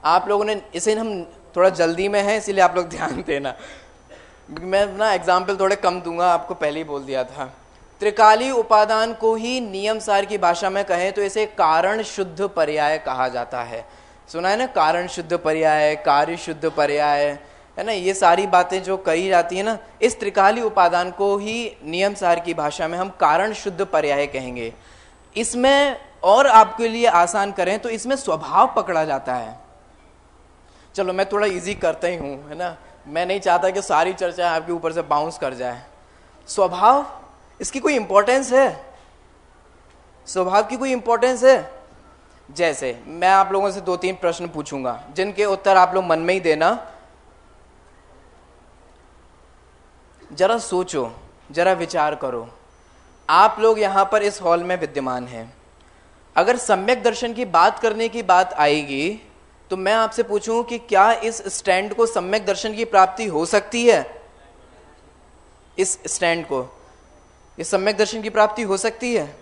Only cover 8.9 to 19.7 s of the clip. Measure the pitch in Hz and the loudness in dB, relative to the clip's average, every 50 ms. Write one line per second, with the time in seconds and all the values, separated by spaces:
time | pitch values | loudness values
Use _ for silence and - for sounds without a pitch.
8.9 | 220 220 220 233 226 226 220 220 220 220 220 240 254 262 240 214 190 196 196 214 | 2 0 0 -2 -4 -2 -2 -2 -2 0 -4 -4 -4 -4 -6 -6 -8 -6 -4 -4
9.9 | 220 220 214 - 202 196 202 202 214 196 185 175 175 175 202 190 190 196 202 196 | -4 -4 -2 0 0 0 0 -2 -4 0 0 0 0 0 -2 -2 -2 -2 -2 -2
10.9 | 180 170 180 190 190 202 202 196 190 220 214 208 214 - 180 160 156 160 175 190 | -2 -2 -2 -2 -2 -2 -4 -2 -2 -2 -4 -4 0 0 2 2 4 2 2 0
11.9 | 214 220 220 - - - 196 180 165 160 196 196 190 170 160 147 151 151 147 147 | 0 -2 -6 -8 -6 -8 -8 -8 -6 -6 -6 -6 -2 -2 -2 0 0 0 0 0
12.9 | 156 156 156 143 131 127 131 131 123 123 120 120 - 123 120 117 117 113 113 - | -2 -2 -4 -6 -4 -2 -4 -4 -4 -6 -8 -8 -8 -10 -8 -8 -10 -12 -14 -14
13.9 | - - - - - - _ - - 165 175 190 202 226 254 254 254 185 160 156 | -20 -20 -20 -20 -20 -20 _ -12 -10 -4 -2 -2 0 0 -2 -4 0 0 2 2
14.9 | 165 175 175 180 - - 170 156 175 170 - 156 156 160 160 156 156 151 151 151 | 2 0 -2 -6 -8 -10 -6 -4 -4 -2 0 -2 0 2 2 2 2 4 2 2
15.9 | 151 151 151 156 147 143 151 156 170 170 - - 160 151 151 160 151 - 147 147 | 0 0 2 2 4 4 2 0 -2 -8 -8 -10 -10 -4 -4 -4 0 0 0 0
16.9 | 147 147 147 147 147 143 147 147 143 143 - - - - - _ _ - 175 220 | 0 0 0 0 2 0 0 -2 -4 -6 -14 -20 -20 -20 -20 _ _ -10 -6 -6
17.9 | 220 196 180 185 196 190 202 175 170 180 202 185 180 180 175 180 185 190 180 185 | -6 -2 -2 -2 -2 4 4 4 4 4 2 2 4 2 2 2 -2 -6 -4 -4
18.9 | 190 185 190 - 160 165 185 190 190 175 170 170 180 185 196 220 | -6 -4 -2 -2 0 0 0 2 2 2 2 2 -4 -4 -4 -4